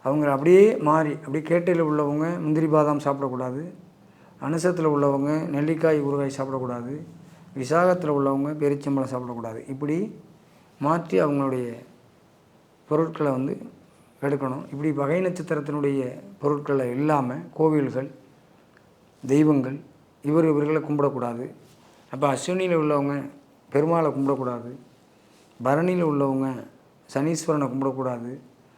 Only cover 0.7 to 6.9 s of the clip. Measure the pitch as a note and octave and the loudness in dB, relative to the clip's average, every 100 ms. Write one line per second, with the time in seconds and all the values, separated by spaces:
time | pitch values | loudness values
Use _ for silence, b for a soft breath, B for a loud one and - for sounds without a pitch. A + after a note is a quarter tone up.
0.7 | - D3+ D#3 D3+ D3 - D3 D3+ E3+ F3 | 6 4 4 2 -4 -6 -6 0 0 2
1.7 | E3+ D#3 D3+ D3 D3 E3 F3 D#3 D#3 D#3+ | 2 2 2 0 0 -2 -2 0 2 4
2.7 | D#3 D3+ D3 C#3+ C#3 C#3 B2+ B2+ C3 F3 | 4 4 2 -2 -2 -2 -4 -6 -6 -10
3.7 | - - - b b b b C3+ E3 F3+ | -14 -20 -20 b b b b -4 0 0
4.7 | E3 D#3 C#3+ C#3+ C#3 C#3+ D#3 E3+ C#3+ D3+ | 2 2 4 2 2 0 -2 -2 -2 0
5.7 | D#3 D#3+ D3+ C#3 C#3+ C3+ C3+ C3+ C3 B2+ | 2 2 2 2 0 -2 -4 -6 -4 -6
6.7 | A#2+ A#2+ | -6 -8